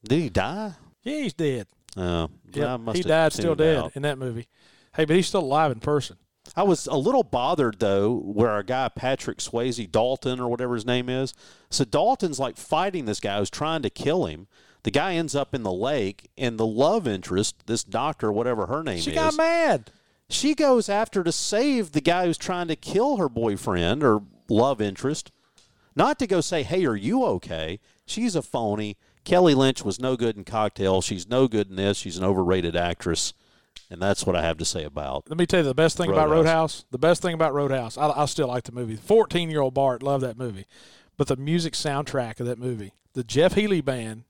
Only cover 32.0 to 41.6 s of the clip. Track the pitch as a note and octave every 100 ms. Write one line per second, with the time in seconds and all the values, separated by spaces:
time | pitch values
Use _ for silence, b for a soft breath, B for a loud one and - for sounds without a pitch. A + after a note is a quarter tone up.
32 | G2 E2+ F#2 F#2+ F2+ F#2+ E2+ E2+ F2 F2
33 | - E2 - - b b b b b E2+
34 | F#2+ G2+ - F2 E2 D#2+ E2 - D2+ C#2+
35 | C#2+ C2 - D#3+ F3 F#3 D3 C3 D#3+ -
36 | F3+ D3+ D#3 D#3 D#3+ E3 D#3+ - - B2+
37 | D#3+ F3 F#3 E3 D#3+ C#3+ C#3+ C3+ A#2 B2
38 | D3 C#3+ D3 - C3+ B2 - A#2+ A#2+ A2+
39 | - A3 G#3+ E3+ E3 D#3 C3+ C3 C#3 B2
40 | C#3 C#3 B2+ A2+ B2+ F#2+ G2 b b b
41 | b - C#3+ C3 C#3 E3+